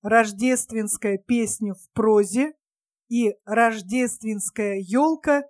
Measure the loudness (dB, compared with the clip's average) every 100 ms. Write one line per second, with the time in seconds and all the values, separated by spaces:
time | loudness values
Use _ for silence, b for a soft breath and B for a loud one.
0 | 4 2 2 0 0 0 -2 -6 -4 -4
1 | -4 -4 -2 -2 -2 -4 -6 -8 -10 -2
2 | 4 4 2 0 -2 -6 _ _ _ _
3 | _ 0 0 -2 -4 2 2 0 -4 -2
4 | -2 -4 -6 -6 -6 -4 -4 -4 -2 2
5 | 2 0 0 0